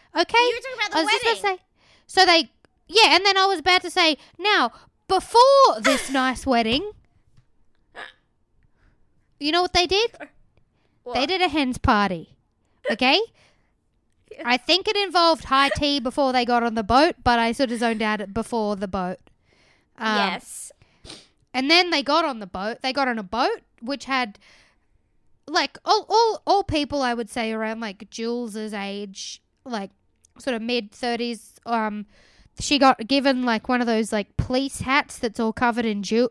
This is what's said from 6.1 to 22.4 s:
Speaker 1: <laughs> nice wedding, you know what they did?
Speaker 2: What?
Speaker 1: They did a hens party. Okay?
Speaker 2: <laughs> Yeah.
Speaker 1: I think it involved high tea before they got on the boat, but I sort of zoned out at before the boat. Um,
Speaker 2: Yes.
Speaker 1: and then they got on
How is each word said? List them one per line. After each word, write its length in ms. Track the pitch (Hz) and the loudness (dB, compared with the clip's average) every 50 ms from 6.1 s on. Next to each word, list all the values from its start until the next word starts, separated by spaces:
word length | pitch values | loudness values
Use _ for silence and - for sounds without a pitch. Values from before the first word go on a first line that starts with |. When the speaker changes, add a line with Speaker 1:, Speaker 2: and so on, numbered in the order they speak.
Speaker 1:
<laughs> 20 | 269 | -2
nice 320 | 269 254 262 247 - - | 0 0 0 -2 -4 -2
wedding, 460 | 269 254 233 226 220 226 285 381 415 415 - _ _ _ _ _ _ _ - _ _ _ _ _ _ _ _ _ _ - - - - - _ _ _ _ _ _ _ _ _ _ _ _ _ _ _ _ _ _ _ _ _ _ _ _ - | 0 0 2 2 0 0 -2 -2 -6 -10 -14 _ _ _ _ _ _ _ -20 _ _ _ _ _ _ _ _ _ _ -20 -18 -18 -18 -20 _ _ _ _ _ _ _ _ _ _ _ _ _ _ _ _ _ _ _ _ _ _ _ _ -8
you 140 | 277 294 311 | -4 0 0
know 100 | 349 359 | 2 0
what 100 | 359 - | 2 2
they 140 | 359 359 | 0 0
did? 240 | - 370 403 453 466 - - - - _ _ _ _ _ _ _ _ _ _ _ _ _ _ - | 2 2 0 0 -2 -4 -10 -20 -20 _ _ _ _ _ _ _ _ _ _ _ _ _ _ -14
Speaker 2:
What? 100 | 240 247 | -6 -4
Speaker 1:
They 120 | 247 269 | -2 -2
did 140 | 294 370 370 | 0 0 0
a 80 | 359 349 | 0 0
hens 300 | 277 320 277 254 247 - | 0 0 -2 -2 -4 -2
party. 560 | - - 233 208 202 196 185 165 - - _ _ _ _ _ _ _ _ _ _ - 523 | 0 2 2 2 2 0 -2 -6 -10 -14 _ _ _ _ _ _ _ _ _ _ -6 -4
Okay? 300 | 226 202 254 254 285 370 453 | -2 0 2 2 2 2 0
Speaker 2:
<laughs> 60 | - _ _ _ _ _ _ _ _ _ _ _ _ _ _ _ _ _ _ _ - - | -4 _ _ _ _ _ _ _ _ _ _ _ _ _ _ _ _ _ _ _ -20 -16
Yeah. 100 | - 330 | -8 -2
Speaker 1:
I 100 | 240 247 | -2 -2
think 320 | 262 - - 311 370 392 415 | 0 2 2 0 0 2 0
it 80 | 427 | -2
involved 480 | 403 403 381 285 359 339 330 320 - - | -2 -2 0 2 4 4 4 2 0 -2
high 240 | - 254 269 277 277 | -2 2 2 2 2
tea 320 | - - 302 285 285 285 | 0 0 0 0 0 -2
before 320 | 226 254 - - 277 262 254 | -4 -4 -2 0 0 2 2
they 140 | 254 240 | 0 0
got 160 | 226 240 240 233 | 2 0 0 0
on 120 | 233 220 | 0 -2
the 80 | 226 220 | -4 -2
boat, 340 | 185 226 262 302 359 - _ - | 2 4 4 4 4 2 _ 0
but 160 | 254 240 233 | 2 2 2
I 140 | 233 233 233 | 2 0 0
sort 180 | - 277 226 | 0 -2 -2
of 100 | 240 220 | -2 -2
zoned 200 | 240 233 226 220 | -2 -2 -2 -2
out 220 | 220 214 214 208 208 | -2 -2 -2 -4 -6
at 100 | 190 196 | -8 -8
before 440 | 226 220 - - 233 214 208 208 | -8 -6 -4 -4 -4 -2 -2 -4
the 120 | 190 208 190 | -4 -6 -6
boat. 300 | 180 196 180 180 185 - _ _ _ _ _ _ _ _ _ _ _ _ _ _ _ - | -6 -4 -4 -6 -8 -10 _ _ _ _ _ _ _ _ _ _ _ _ _ _ _ -6
Um, 180 | 226 220 214 | -2 -2 0
Speaker 2:
Yes. 560 | 208 202 190 175 240 - - - - - - - _ _ _ _ _ _ - - - - _ _ _ _ _ - | 0 0 -2 -2 -6 -10 -14 -16 -16 -16 -16 -20 _ _ _ _ _ _ -20 -20 -20 -20 _ _ _ _ _ -6
Speaker 1:
and 180 | 254 262 277 | -2 2 4
then 200 | 330 349 359 349 | 4 4 4 2
they 120 | 330 285 254 | 0 -2 0
got 220 | 277 285 320 330 | 2 0 0 0
on 140 | 302 254 226 | 0 -4 -6